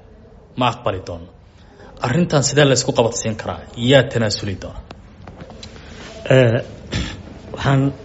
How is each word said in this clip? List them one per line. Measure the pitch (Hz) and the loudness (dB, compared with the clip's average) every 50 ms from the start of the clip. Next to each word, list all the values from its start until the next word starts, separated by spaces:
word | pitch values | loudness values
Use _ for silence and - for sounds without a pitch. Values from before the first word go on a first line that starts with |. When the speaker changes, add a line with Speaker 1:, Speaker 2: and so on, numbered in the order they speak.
| - - - - - - - - - - - | -18 -20 -20 -20 -20 -20 -20 -20 -20 -14 -4
Speaker 1:
ma | 123 123 120 | 0 0 0
aqbali | 107 - - 110 95 92 - | 0 0 -4 -4 -4 -4 -8
doono. | - 87 85 85 - - - - - _ - - - - - - - - - | -10 -12 -12 -14 -18 -20 -20 -20 -20 _ -20 -20 -20 -20 -20 -20 -20 -10 -6
Arrintan | - 120 123 170 175 - - 143 | -2 0 2 2 2 2 2 2
sidee | 123 - 135 143 147 | 2 2 4 4 6
la | 135 131 | 6 4
isku | - - - | 2 0 0
qabadsiin | 113 - 117 110 - - - - - | 2 2 2 2 0 -2 -4 -4 -6
karaa? | - - 98 90 78 - - - | -6 -6 -8 -8 -8 -12 -14 -8
Yaa | 120 117 123 143 135 | -2 2 6 6 6
tanaasuli | 120 - - 120 113 104 - - - 101 92 - | 6 4 0 0 0 0 -2 -4 -6 -6 -8 -8
doona? | - 82 - - - - - - - - - - - - - - - - - - - - - - - - - - - - - - - | -10 -14 -14 -16 -16 -18 -20 -20 -20 -20 -20 -20 -20 -20 -18 -18 -18 -18 -18 -18 -18 -18 -18 -18 -18 -18 -18 -16 -16 -16 -16 -8 2
Speaker 2:
Ee, | - 135 131 127 113 110 - - - - - - - - - - - - - - - - - - - | 4 6 6 6 6 4 0 -2 -6 -14 -18 -12 -8 -6 -6 -6 -6 -10 -14 -16 -18 -18 -18 -18 -16
waxaan | - - - 139 139 135 135 139 139 - | -10 -4 0 2 2 4 2 2 -2 -4